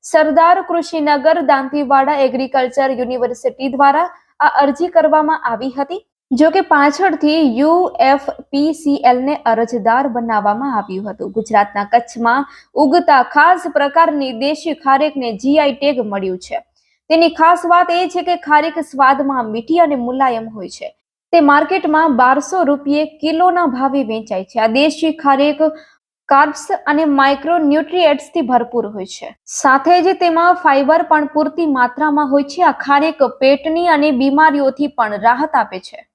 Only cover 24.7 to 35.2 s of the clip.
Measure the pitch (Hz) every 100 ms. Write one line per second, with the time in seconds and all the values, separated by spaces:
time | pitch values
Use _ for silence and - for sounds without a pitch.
24.7 | 240 302 302 320 311 277 269 285 294 311
25.7 | 311 - _ _ _ - 277 196 - -
26.7 | 392 - 294 311 277 277 277 285 339 294
27.7 | 294 311 359 330 285 - 339 247 247 240
28.7 | 240 208 214 196 - - - - - 277
29.7 | 269 277 359 349 381 349 330 349 349 320
30.7 | 277 277 320 330 302 294 302 311 311 320
31.7 | 262 247 247 302 294 285 277 277 - 339
32.7 | 294 269 285 311 320 254 - 269 277 320
33.7 | 320 349 302 302 254 277 277 311 285 269
34.7 | 269 285 - 214 208